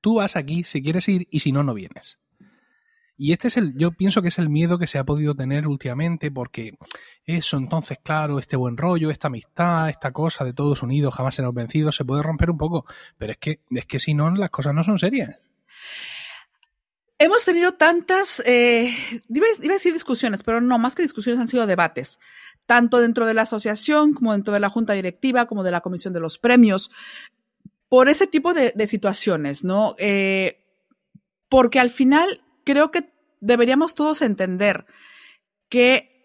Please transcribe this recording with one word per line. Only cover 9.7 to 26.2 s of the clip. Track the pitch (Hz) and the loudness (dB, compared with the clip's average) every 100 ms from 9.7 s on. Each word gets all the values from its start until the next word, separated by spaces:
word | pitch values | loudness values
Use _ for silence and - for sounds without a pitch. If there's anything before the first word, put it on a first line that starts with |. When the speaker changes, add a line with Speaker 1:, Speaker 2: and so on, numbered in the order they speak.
| 170 160 | 0 -2
Speaker 1:
esta | 143 139 | -4 -8
cosa | 127 160 - | -4 -4 -4
de | 131 | -8
todos | 123 147 139 | -2 -2 -2
unidos, | 123 139 139 | -2 0 0
jamás | - 131 - | -2 -4 -2
seremos | 127 | -4
vencidos, | 123 117 156 151 151 | -4 -4 -2 -2 -2
se | 127 | -4
puede | 139 | -2
romper | 151 156 170 | -2 0 0
un | 160 | 0
poco. | 156 170 - - - _ | -2 -4 -8 -20 -20 _
Pero | 107 | -12
es | - | -8
que, | 151 156 _ | -8 -8 _
es | 123 - | -8 -6
que | - | -6
si | - 147 | -2 0
no, | 156 | 0
las | 190 185 | 0 -4
cosas | - 147 | -4 -4
no | 143 | -2
son | 170 196 | 0 0
serias. | 180 262 - - _ _ _ - - - - - - - _ _ _ _ _ _ _ _ | 0 -2 -6 -12 _ _ _ -20 -20 -18 -16 -18 -18 -20 _ _ _ _ _ _ _ _
Speaker 2:
Hemos | 311 453 415 | 4 4 2
tenido | 339 349 | 2 2
tantas, | 359 320 339 - 370 392 - 240 | 4 4 4 0 0 0 -2 2
eh, | 240 240 233 240 233 - 233 _ | 4 4 2 0 -4 -10 -12 _
iba, | 240 440 440 | 0 2 0
iba | 294 | -2
a | 381 | 0
decir | 359 | 0
discusiones, | 330 - 233 240 202 | -2 -4 -2 -2 -4
pero | 214 226 | -2 0
no, | 247 247 | 2 2
más | 240 - | 0 -2
que | |
discusiones | 330 - 214 240 | -4 -2 -4 -2
han | 233 | 0
sido | 247 220 | 0 0
debates, | 180 165 - 135 - _ - - _ - | 2 0 -2 -12 -14 _ -20 -20 _ 2
tanto | 240 233 247 | 4 4 4
dentro | 233 233 226 | 2 2 0
de | |
la | 220 | 0
asociación, | 226 220 214 214 - 302 302 | -2 -2 -4 -4 2 4 4
como | 294 233 | 2 0
dentro | 208 202 | 0 0
de | 208 | 0
la | 202 | 0
junta | 233 220 | -2 -2
directiva, | 202 185 175 269 247 233 | -2 -2 -4 -2 0 0
como | 208 | -2
de | 185 | -2
la | 175 | -2
comisión | 180 180 190 | -4 -8 -8
de | |
los | 175 | -6